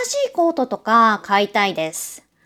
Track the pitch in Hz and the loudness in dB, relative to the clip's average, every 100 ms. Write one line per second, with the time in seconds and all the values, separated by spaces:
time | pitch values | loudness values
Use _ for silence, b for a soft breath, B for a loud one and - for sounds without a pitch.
0 | 494 571 539 - 339 330 254 196 - 226 | -2 -2 -2 0 0 0 -4 -4 2 4
1 | 226 208 - 202 202 214 202 160 160 160 | 4 2 0 0 2 0 -2 -2 -6 -6
2 | - - _ _ | -14 -16 _ _